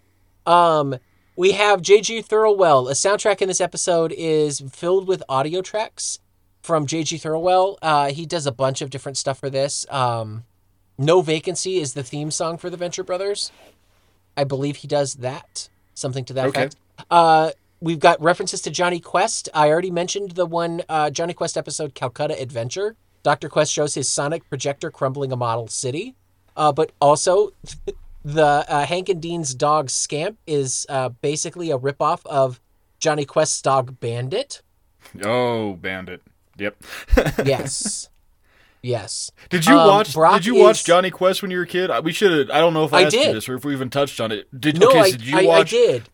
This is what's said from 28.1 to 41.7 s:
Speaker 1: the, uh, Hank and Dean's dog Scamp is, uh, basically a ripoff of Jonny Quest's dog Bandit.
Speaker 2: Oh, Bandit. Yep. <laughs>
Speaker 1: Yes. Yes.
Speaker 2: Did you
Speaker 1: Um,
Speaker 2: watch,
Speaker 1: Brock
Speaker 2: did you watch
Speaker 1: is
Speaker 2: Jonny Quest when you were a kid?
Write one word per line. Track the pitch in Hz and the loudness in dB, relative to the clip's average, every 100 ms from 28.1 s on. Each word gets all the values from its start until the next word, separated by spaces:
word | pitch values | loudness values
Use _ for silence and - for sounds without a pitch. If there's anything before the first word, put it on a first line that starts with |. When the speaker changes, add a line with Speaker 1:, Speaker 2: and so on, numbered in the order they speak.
| - 147 | -16 -4
Speaker 1:
the, | 156 147 147 151 | 2 4 4 0
uh, | 151 139 | -2 0
Hank | 180 185 | -2 -2
and | 175 | -4
Dean's | 165 170 143 127 | -4 -6 -6 -2
dog | 147 156 135 | 0 2 0
Scamp | - - 147 180 220 - | -4 -4 -4 -6 -8 -4
is, | 147 135 - - | -2 -2 -6 -6
uh, | 135 127 | -4 -4
basically | 123 143 147 170 175 165 | -4 -6 -4 -6 -8 -4
a | 131 | -4
ripoff | 139 - 156 170 - | -4 -2 -2 -2 -4
of | 143 131 123 _ _ _ - | 0 0 -2 _ _ _ -6
Jonny | 156 151 139 | -2 -2 -2
Quest's | 160 156 - | -2 -2 -2
dog | 143 135 123 131 | 0 0 -2 -8
Bandit. | 120 117 131 196 - - _ _ _ _ - 90 | -8 -8 -6 -6 -8 -14 _ _ _ _ -20 -10
Speaker 2:
Oh, | 101 123 123 117 104 | -4 0 0 -2 -4
Bandit. | 90 95 95 90 90 _ _ _ - | -6 -8 -8 -10 -16 _ _ _ -8
Yep. | 101 - - - - - | -8 -8 -18 -12 2 2
<laughs> | 151 - 135 | 2 0 0
Speaker 1:
Yes. | 123 139 - - - - _ _ _ _ _ _ _ | 0 -2 -8 -8 -10 -14 _ _ _ _ _ _ _
Yes. | 123 117 98 - - _ - | -6 -6 -6 -10 -12 _ -6
Speaker 2:
Did | 180 165 | 0 4
you | - | 6
Speaker 1:
Um, | 208 | 8
Speaker 2:
watch, | 202 185 147 | 6 4 2
Speaker 1:
Brock | 165 | 4
Speaker 2:
did | 202 185 | 4 4
you | 240 | 6
watch | 208 214 | 8 6
Speaker 1:
is | |
Speaker 2:
Jonny | - 175 185 | 4 4 4
Quest | 175 185 190 | 0 0 0
when | 196 | -4
you | 180 | -4
were | |
a | |
kid? | 170 | -4